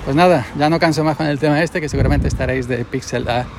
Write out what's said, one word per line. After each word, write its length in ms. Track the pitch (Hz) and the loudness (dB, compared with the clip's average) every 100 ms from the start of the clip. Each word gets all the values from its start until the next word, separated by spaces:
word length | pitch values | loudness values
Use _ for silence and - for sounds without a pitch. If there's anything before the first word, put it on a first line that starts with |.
Pues 120 | - 139 | 0 4
nada, 280 | 180 175 - 147 | 4 4 0 -2
ya 100 | 147 | 0
no 100 | 165 | 2
canso 240 | 165 151 156 | 2 2 0
más 100 | 147 | 0
con 120 | 156 | -2
el 120 | 143 | 0
tema 240 | 156 147 | 0 2
este, 160 | 165 185 | 0 -4
que 80 | - | -4
seguramente 400 | - - - - | 0 2 2 2
estaréis 400 | - 127 131 120 | 0 -2 -2 -2
de 160 | 123 | -4
Pixel 440 | 113 135 - 123 127 | -4 -6 -6 -6 -2
A 160 | 120 123 | -4 -4